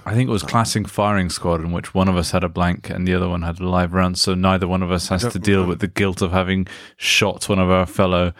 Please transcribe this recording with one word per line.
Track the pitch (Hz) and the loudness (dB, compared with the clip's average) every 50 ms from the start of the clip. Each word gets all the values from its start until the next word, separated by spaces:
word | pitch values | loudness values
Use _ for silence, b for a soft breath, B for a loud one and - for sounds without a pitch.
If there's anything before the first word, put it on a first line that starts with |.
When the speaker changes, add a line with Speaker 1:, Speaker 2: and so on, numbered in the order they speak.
| - | -8
Speaker 1:
I | - 104 | -2 0
think | 120 127 127 | 0 0 0
it | |
was | 113 95 | 0 -2
classic | 73 - - 117 113 - - 110 98 - | -2 0 0 0 0 0 -2 -2 -4 -4
firing | - - 101 104 104 98 90 85 | -2 -2 0 2 2 0 0 -2
squad | - - - 87 85 80 | -4 -4 -2 -2 -2 0
in | 80 85 | -2 -4
which | 87 85 - - - | -4 -6 -6 -4 0
one | 95 95 95 | 2 2 4
of | 92 | 2
us | 87 82 - | 2 0 0
had | - 92 92 | 0 0 -2
a | 85 | -2
blank | 82 90 87 87 90 - - - | -2 0 0 0 0 -2 -6 -8
and | 90 90 90 | -6 -4 -2
the | 92 90 | 0 0
other | 90 90 87 | 0 0 -2
one | 87 87 | -2 -4
had | 82 85 85 92 | -4 -6 -6 -4
a | 90 90 | -2 0
live | 90 90 90 85 90 | 0 0 0 2 2
round, | 92 92 90 90 - | 2 0 0 0 -2
so | - 101 92 | -2 0 0
neither | 92 92 95 95 90 95 87 | 2 2 2 2 2 2 0
one | 92 92 | 0 0
of | 95 87 | 0 0
us | 92 85 - - | -2 -2 -2 -2
has | 95 87 120 | -2 -2 -2
Speaker 2:
I | 120 | -2
don't | |
Speaker 1:
to | - 92 | -4 -2
deal | - 101 98 95 | 0 2 4 4
Speaker 2:
remember. | 90 90 | 2 2
Speaker 1:
with | 87 82 | 0 -2
the | 98 87 | -4 -4
guilt | - - 101 98 90 - | -2 0 0 0 0 0
of | 98 85 | -2 0
having | 90 92 90 92 95 95 90 B B B B B B | 2 0 0 0 0 -2 -2 B B B B B B
shot | - - - - - 113 98 90 - - - | -6 -2 0 2 2 2 2 0 -2 -2 0
one | 101 95 | 2 2
of | 92 90 | 4 4
our | 92 92 90 | 4 4 2
fellow | - - - 98 92 90 87 90 87 B B | 0 0 0 2 2 2 2 2 0 B B